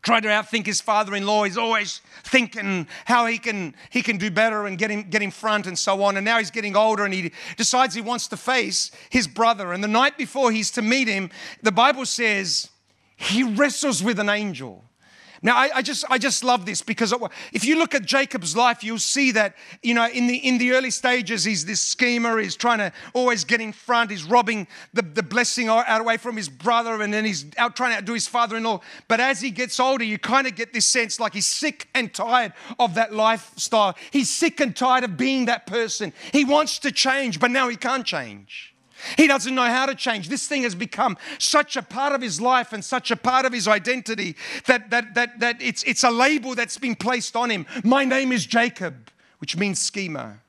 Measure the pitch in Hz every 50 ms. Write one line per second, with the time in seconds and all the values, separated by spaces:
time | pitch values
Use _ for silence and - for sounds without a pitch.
0 | - - 233 226 214 214 208 214 214 - - 233 190 208 202 - - - 214 208
1 | 214 196 202 202 196 202 214 214 208 196 180 226 233 226 226 214 208 175 - -
2 | _ - - - - - - 262 240 180 - 226 202 196 190 180 156 - - -
3 | - - 240 240 233 226 233 214 - 233 214 202 180 151 - - - - - 247
4 | - 233 226 185 190 214 170 202 220 226 220 214 208 202 190 170 214 214 208 208
5 | 208 190 165 214 208 190 - - - 220 214 208 - 185 180 160 - 202 196 196
6 | 202 202 196 196 196 214 233 226 220 165 - 226 208 208 190 202 220 220 220 202
7 | 208 196 190 190 175 165 - - - - - - 220 - - 247 262 254 170 233
8 | 214 220 240 233 - - - 175 - - 262 254 226 196 180 - - - - -
9 | - - - 254 220 147 - 202 226 226 233 196 196 175 175 185 208 208 214 233
10 | 262 294 285 - 269 180 - 269 269 233 220 220 208 - - 240 214 214 247 269
11 | 254 220 202 190 190 175 - - - - - _ - 214 190 202 240 269 294 262
12 | 262 - - - 240 220 208 196 190 170 147 - - - _ _ _ _ _ _
13 | _ _ _ _ - - 190 233 262 240 208 202 285 285 - - - 285 226 147
14 | 180 233 233 185 208 202 202 208 208 202 170 131 143 120 95 95 _ _ _ _
15 | _ _ - - - - - - - 214 247 240 262 277 285 262 240 269 285 -
16 | - 277 262 254 202 277 - - - 254 247 240 180 190 196 - - - 220 -
17 | 226 190 220 247 233 - - - - - - 214 - 254 320 320 330 - - 277
18 | 196 - - 277 277 - - 247 170 160 151 220 240 247 233 233 214 214 226 214
19 | - - - 277 277 254 208 220 214 196 - - - - - - - 233 240 233
20 | 233 233 240 254 247 240 247 254 277 262 254 240 247 247 254 262 262 254 196 -
21 | - 254 247 247 220 175 233 202 170 214 214 170 147 175 214 - - - - -
22 | 254 240 240 240 233 233 226 220 214 190 - - - 240 233 214 208 180 - -
23 | - - - 247 254 247 240 202 151 135 226 226 226 220 208 - - - 247 233
24 | 233 208 208 185 151 160 226 247 233 202 226 214 180 - - - - _ - 226
25 | 208 160 147 226 196 131 196 240 247 - - 247 240 220 220 226 240 240 226 220
26 | 226 233 226 226 - 247 233 220 196 143 135 127 156 233 233 233 233 233 226 214
27 | 214 208 208 214 214 220 196 147 143 147 - - 240 240 - - 247 247 226 208
28 | 196 180 233 226 - - - 240 233 214 220 226 226 233 214 180 - - - -
29 | _ _ 226 226 247 269 277 175 220 269 196 160 254 233 - - 254 262 269 262
30 | 233 214 214 202 - - 233 269 269 262 202 185 226 - - 226 196 - - 254
31 | 233 220 - - 226 208 - 208 185 - - - - 302 - _ - _ _ 269
32 | 240 208 - - 208 233 240 254 233 202 - - - - 226 - 247 220 165 220
33 | 226 208 214 214 214 220 226 220 - - _ - - - - 214 208 196 170 -
34 | - - - 277 247 - - - 330 330 320 - 302 247 175 - 254 262 254 254
35 | 247 233 180 151 247 269 269 262 247 226 233 214 - - 190 233 226 214 - -
36 | 214 165 - - - - - 285 294 254 285 302 311 - - - - 285 - -
37 | - 262 262 277 269 240 185 151 - 240 247 269 262 247 240 - - 240 262 269
38 | 226 - - 151 127 113 101 101 98 _ - - - - _ _ _ _ _ -
39 | - - - - 311 294 277 269 - 254 262 262 247 240 233 254 269 269 269 -
40 | - 262 226 208 175 156 277 254 - - 294 277 254 240 180 175 233 - - -
41 | 254 247 185 - - - 285 - - - - 294 294 294 - 262 180 _ - 240
42 | 277 285 269 262 254 226 160 151 220 247 262 247 233 - 226 208 - - 262 247
43 | - - 233 - - 233 254 262 262 262 240 247 180 208 214 202 165 233 247 254
44 | - - 220 226 202 180 156 - - - - 269 - - 254 240 208 220 233 240
45 | 233 220 202 233 - 214 240 226 226 240 233 240 - 247 - - - - - -
46 | - 247 233 233 254 277 311 294 220 262 254 226 233 - - - - 247 220 -
47 | - 226 254 240 - - - 226 240 240 220 190 147 - - 254 - 220 262 277
48 | 277 254 262 269 269 262 254 233 147 - - 233 233 240 240 - 185 165 139 123
49 | 113 - _ _ _ _ _ _ - - - 165 202 202 180 - - - - 208
50 | 190 175 156 139 120 110 104 110 _